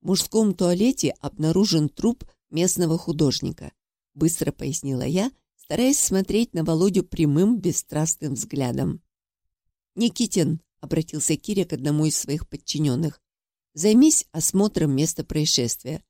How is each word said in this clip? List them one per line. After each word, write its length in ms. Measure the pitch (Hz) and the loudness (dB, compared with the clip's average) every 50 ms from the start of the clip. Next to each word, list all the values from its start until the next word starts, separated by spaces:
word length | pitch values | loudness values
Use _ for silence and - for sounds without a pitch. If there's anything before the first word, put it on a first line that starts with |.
«В 60 | _ | _
мужском 480 | - 190 185 - - - 220 226 208 185 | 0 0 0 0 0 2 2 2 2 2
туалете 600 | - 190 175 175 175 202 247 269 - - 143 - _ | 2 2 2 2 4 2 2 2 2 -2 -2 -2 _
обнаружен 680 | - 143 - - 151 156 165 185 202 208 - 165 151 147 | -10 -12 -6 -2 -2 0 2 2 2 2 2 0 0 0
труп 360 | _ - - 220 240 _ - - _ _ _ _ | _ -2 -2 -2 -2 _ -8 -20 _ _ _ _
местного 480 | - 156 170 185 - - 180 160 160 | -2 0 0 0 0 0 0 0 0
художника», 760 | 170 - - 160 147 160 139 127 - - 90 - - - - _ _ _ _ _ _ _ _ _ | -2 -2 -4 -2 2 2 2 2 0 -4 -6 -8 -8 -14 -18 _ _ _ _ _ _ _ _ _
быстро 380 | 139 170 175 - - 165 147 139 | 0 0 0 0 0 -4 -4 -6
пояснила 500 | _ 165 135 131 - - 139 135 127 127 | _ -6 -6 -6 -6 -6 -4 -4 -4 -4
я, 300 | 135 151 185 202 262 - _ _ _ _ _ - | -2 -2 -2 -2 -2 -6 _ _ _ _ _ -12
стараясь 320 | _ - - 240 262 277 - | _ -2 0 2 2 2 2
смотреть 560 | - - 190 190 190 - 190 208 233 - _ | 0 0 0 0 0 0 0 0 0 0 _
на 100 | 175 160 | -4 0
Володю 400 | 151 165 160 180 202 180 190 175 | 0 2 2 2 2 2 0 -2
прямым, 540 | - - - 165 147 143 151 185 208 247 220 | -2 -2 0 2 2 4 4 4 4 2 2
бесстрастным 760 | - 196 156 - - _ - 151 156 160 - - - 151 147 | 0 -2 -2 -2 -6 _ -4 -4 -2 -2 -4 -4 -6 -8 -8
взглядом. 680 | - - - - 143 135 123 120 135 131 - - - _ _ _ _ _ _ _ _ _ _ _ _ _ _ _ _ _ _ _ | -8 -8 -8 -4 -4 -2 -2 -2 -2 -2 -2 -4 -6 _ _ _ _ _ _ _ _ _ _ _ _ _ _ _ _ _ _ _
«Никитин», — 680 | - 226 233 - - 233 208 - 196 160 156 160 165 _ _ _ _ | 0 0 0 0 0 -4 -2 0 0 0 0 -2 -4 _ _ _ _
обратился 560 | - 143 - 156 160 - - 156 - - 165 | -8 -4 -4 -4 -4 -4 -6 -6 -2 -2 -2
Киря 280 | 143 _ - 214 196 180 | -2 _ -4 -2 -2 -2
к 80 | 170 - | -2 -4
одному 340 | 139 127 147 147 151 156 | -6 -2 -2 0 2 0
из 100 | 156 147 | 0 0
своих 320 | - - - 139 - - - | -2 -4 -4 -6 -6 -6 -8
подчиненных, — 720 | - 143 _ - - 147 156 147 123 120 165 151 - _ _ _ _ _ _ _ _ _ _ _ _ | -14 -16 _ -8 -4 -2 0 0 0 0 -2 -4 -6 _ _ _ _ _ _ _ _ _ _ _ _
«займись 520 | 151 160 208 214 240 269 320 302 - - _ | 0 2 4 6 8 6 6 6 2 -2 _
осмотром 640 | _ 165 165 - - 185 196 214 - 190 156 151 139 | _ -4 -4 0 2 2 2 2 2 0 0 2 2
места 300 | 131 147 160 - - 156 | 0 0 -2 -2 -6 -8
происшествия. 800 | _ - 156 151 156 - - 123 117 - - - 123 151 151 _ _ | _ -2 -2 -2 0 0 0 0 -2 -4 -6 -8 -10 -12 -12 _ _